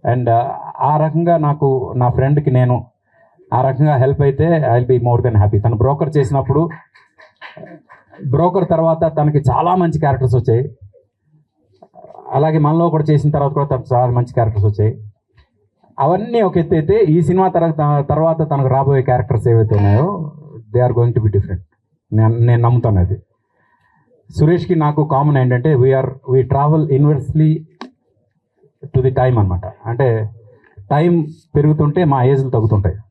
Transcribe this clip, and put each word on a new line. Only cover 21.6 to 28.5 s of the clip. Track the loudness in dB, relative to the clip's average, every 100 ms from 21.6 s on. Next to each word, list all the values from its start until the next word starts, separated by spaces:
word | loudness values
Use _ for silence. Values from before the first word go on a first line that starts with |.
| -12 _ _ _ _
నేను, | 0 0 2
నేను | 2 2
నమ్ముతాను | 2 0 0 0
అది. | 0 -2 _ _ _ _ _ _ _ _ _ _ _ -2
సురేష్కి | 0 2 0
నాకు | 0 0 -2
కామన్ | -2 0 0 2
ఏంటంటే, | 2 0 0
we | 2 2 2
are, | -2 -8 -2
we | -2 0
travel | 0 2 0 0
inversely | 2 2 0 -2 0 2 0 -6 _ -20 _ _ _ _ _ _